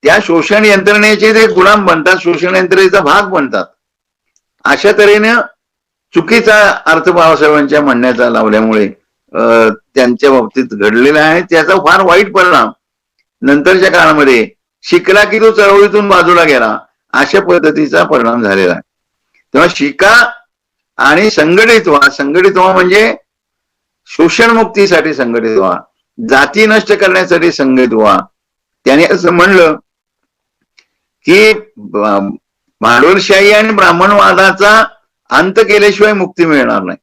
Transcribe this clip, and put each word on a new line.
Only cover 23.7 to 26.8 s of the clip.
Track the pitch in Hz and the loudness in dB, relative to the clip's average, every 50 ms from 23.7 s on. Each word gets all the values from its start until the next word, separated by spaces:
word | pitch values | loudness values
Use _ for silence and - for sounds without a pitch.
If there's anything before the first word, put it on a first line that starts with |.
| _ _ _ _ _ _ _ | _ _ _ _ _ _ _
शोषणमुक्तीसाठी | _ - - 160 165 - - 233 233 233 226 220 - - 202 196 180 180 160 151 160 147 | _ -4 -2 0 0 0 0 0 0 2 0 -2 -2 0 -2 0 0 0 -2 -2 -2 -4
संघटित | 131 131 117 117 120 113 113 110 | -4 -6 -4 -4 -4 -4 -2 -2
व्हा, | 98 95 92 90 - - _ _ _ _ _ _ - 117 110 | -2 -2 -2 -4 -6 -10 _ _ _ _ _ _ -14 -6 -2
जाती | 135 131 143 143 - 208 220 | 0 0 0 -2 0 -2 0
नष्ट | 214 220 220 | 2 0 0